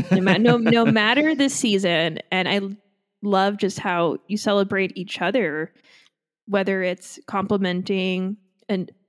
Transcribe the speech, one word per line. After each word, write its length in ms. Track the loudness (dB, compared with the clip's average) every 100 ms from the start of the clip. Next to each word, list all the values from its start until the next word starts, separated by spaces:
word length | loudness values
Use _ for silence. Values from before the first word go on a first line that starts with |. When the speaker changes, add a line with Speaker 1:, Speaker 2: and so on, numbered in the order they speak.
| 2
Speaker 1:
no 100 | 2
ma-, 160 | 4 4
no, 180 | 4 4
no 280 | 4 4 4
Speaker 2:
<laughs> 40 |
Speaker 1:
matter 440 | 4 4 2 2
the 160 | 2 0
season. 680 | 0 0 2 2 2 0 -4 -4
And 160 | -2 0
I 120 | -2 -4 -10 _ _ _ -8
love 360 | 0 2 2 0
just 200 | -4 -4
how 380 | -4 0 0 -2 -6
you 120 | -4
celebrate 580 | 0 0 0 -2 -2 -6
each 240 | -10 -4
other, 500 | -2 -2 -2 -4 -8 _ _ -20 _ _ _ _ -4
whether 360 | -2 0 -2
it's 360 | -2 -6 -12 -20 -8
complimenting 1120 | -4 -2 0 0 -2 -2 -2 -2 -2 -4 -8 _ _ -6
a 160 | -4 -6 -14